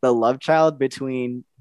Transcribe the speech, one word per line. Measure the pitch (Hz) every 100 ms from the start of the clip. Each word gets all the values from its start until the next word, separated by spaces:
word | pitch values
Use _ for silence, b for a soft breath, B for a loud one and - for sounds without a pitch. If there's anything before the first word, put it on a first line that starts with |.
the | 127
love | 120 113 131
child | - 160 160 143
between | 135 - 135 131 123 123 - _